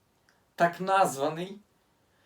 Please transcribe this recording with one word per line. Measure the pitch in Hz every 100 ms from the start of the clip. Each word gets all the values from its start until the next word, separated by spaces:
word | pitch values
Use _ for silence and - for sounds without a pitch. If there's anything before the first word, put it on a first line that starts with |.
| _ _ _ _ _ -
так | 170 170
названий, | 185 190 185 131 147 160 185 208 _ _ _ _ _ _